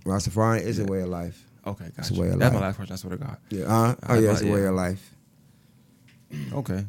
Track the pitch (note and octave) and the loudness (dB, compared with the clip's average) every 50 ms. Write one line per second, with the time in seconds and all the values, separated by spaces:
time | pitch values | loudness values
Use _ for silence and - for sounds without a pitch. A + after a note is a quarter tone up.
0 | - F#2+ F#2+ G2+ - - F#2 A2 A2 A2+ A2+ G#2+ E2 A2 A2+ G#2 G2+ G2 F#2+ F#2+ | -4 -2 -2 -2 -2 -2 0 2 2 2 2 0 0 -2 -2 -2 -2 -2 -2 -2
1 | F#2 F2+ F2+ F2 F2 F2 F2 - - - - - - G2+ G2 - E2+ - - - | -2 -4 -4 -6 -6 -8 -10 -14 -20 -20 -20 -14 -12 -10 -10 -10 -12 -14 -12 -10
2 | - - F#2 F2+ F2+ F2+ F2+ F2+ - C3 - G2 F#2+ F#2+ G2 G2+ F#2+ F#2 F#2 F#2 | -6 -4 -2 0 0 2 2 4 4 4 4 2 0 -2 -4 -6 -8 -10 -10 -12
3 | - F#2 F#2 - - C2+ - - - - G#2 F#2+ - - A2 A2+ A2+ A#2+ B2 - | -10 -10 -8 -8 -8 -10 -10 -12 -10 -8 -8 -6 0 2 4 4 4 4 2 0
4 | - - B2 A2 A2 G#2 G2+ - G#2+ G2+ G2+ G2+ G2 F#2+ F#2+ F#2 F2+ F2+ F#2+ G2 | 0 2 4 4 6 6 4 4 2 2 2 2 2 2 2 2 0 0 -2 -6
5 | - - - _ _ _ _ _ _ _ _ _ _ _ _ _ _ _ _ _ | -8 -16 -20 _ _ _ _ _ _ _ _ _ _ _ _ _ _ _ _ _
6 | _ - _ _ _ _ - D2+ C#2 - - C#3+ - - F2+ F#2+ G2+ | _ -20 _ _ _ _ -10 -10 -8 -6 -6 -6 -4 -4 -4 -4 -4